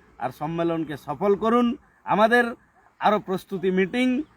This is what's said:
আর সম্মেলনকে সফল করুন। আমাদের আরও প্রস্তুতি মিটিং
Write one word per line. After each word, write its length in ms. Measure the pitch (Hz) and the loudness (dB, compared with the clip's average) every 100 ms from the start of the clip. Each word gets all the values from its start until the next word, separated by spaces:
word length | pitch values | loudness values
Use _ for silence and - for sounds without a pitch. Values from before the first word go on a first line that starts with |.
| _ - | _ -10
আর 120 | 131 - | -10 -8
সম্মেলনকে 580 | 151 165 170 165 151 143 | -8 -4 -2 -2 -6 -8
সফল 380 | - 143 202 196 | -10 -2 0 0
করুন। 420 | 220 240 240 269 _ _ | 2 2 2 -2 _ _
আমাদের 520 | - 175 220 240 240 - _ _ _ - | -2 2 4 4 2 -4 _ _ _ -2
আরও 200 | 185 208 | 0 0
প্রস্তুতি 520 | - 185 - 196 190 | 0 -6 -6 -4 0
মিটিং 520 | 185 185 247 254 254 302 | 0 0 0 0 -2 -6